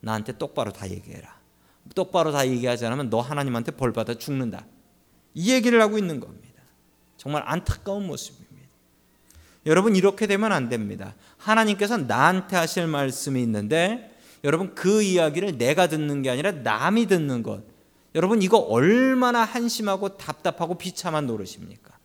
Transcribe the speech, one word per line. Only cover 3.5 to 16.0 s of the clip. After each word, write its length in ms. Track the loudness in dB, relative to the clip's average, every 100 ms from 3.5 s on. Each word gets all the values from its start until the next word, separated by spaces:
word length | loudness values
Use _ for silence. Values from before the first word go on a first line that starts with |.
| -4 -6
벌 220 | -4 -4
받아 200 | -2 -4
죽는다." 520 | -6 -6 -4 -4 -8 -16 _ _ _ _ _ _
이 180 | -6 2
얘기를 300 | 2 4 4
하고 160 | 4 2
있는 220 | -2 -6
겁니다. 420 | -10 -18 -20 _ _ _ _ _ _ _
정말 260 | -6 -4 -2
안타까운 600 | -4 -2 -4 -4 -6 -6
모습입니다. 460 | -8 -12 -18 -20 -20 -20 _ _ _ _ _ _ -20 -20 _ 2
여러분, 300 | 4 6 6
이렇게 320 | 4 2 0
되면 240 | 0 2
안 160 | 0 0
됩니다. 480 | -4 -4 -8 -14 -16 _ _
하나님께서 600 | 0 2 2 0 -2 -2
나한테 600 | 0 4 4 4 0 -2
하실 300 | 0 -2 -2
말씀이 540 | -2 -2 -4 -4 -2
있는데, 680 | 0 -2 0 0 0 -2 -10 _ -20 -8
여러분, 320 | -2 -2 -2 -2
그 260 | 2 4
이야기를 560 | 4 2 2 0 -4 0
내가 300 | 0 4 2
듣는 340 | 2